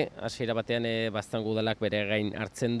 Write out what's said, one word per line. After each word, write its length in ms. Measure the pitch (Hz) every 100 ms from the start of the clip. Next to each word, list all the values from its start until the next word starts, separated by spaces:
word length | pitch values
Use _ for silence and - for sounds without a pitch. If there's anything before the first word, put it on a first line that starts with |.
| 143 -
hasiera 320 | 110 - 117 110
batean, 260 | 107 117
e, 240 | 117 113 113
baztan 340 | 104 - 117 107
udalak 320 | 110 110 110
bere 240 | 107 104 101
gain 240 | 107 104 104
hartzen 400 | 104 - 120 117